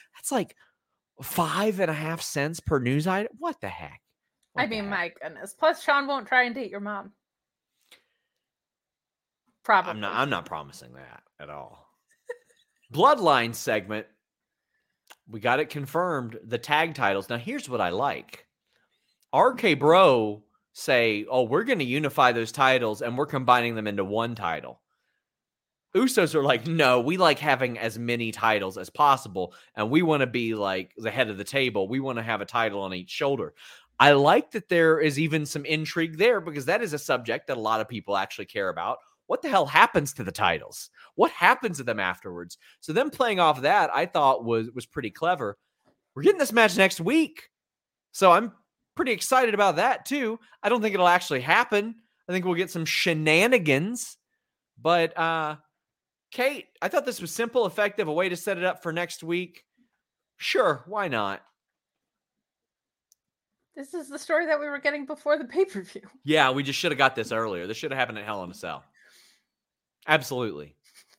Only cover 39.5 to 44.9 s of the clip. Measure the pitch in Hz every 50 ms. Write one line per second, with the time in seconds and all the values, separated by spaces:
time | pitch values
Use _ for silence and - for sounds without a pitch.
39.5 | 233 185 147 135 139 165 226 233 - 175 143 - - - 101 92 - - 101 87
40.5 | 85 - - - - - - - _ _ - - _ - 180 - - - 175 202
41.5 | 247 - 254 208 165 135 123 120 110 104 95 92 90 - - 95 87 87 87 87
42.5 | - - _ _ _ _ - - 156 220 277 294 - - 254 226 202 180 170 156
43.5 | 147 131 131 151 196 202 170 - - 139 175 180 - 165 143 135 131 117 117 117
44.5 | 113 113 113 120 120 123 - -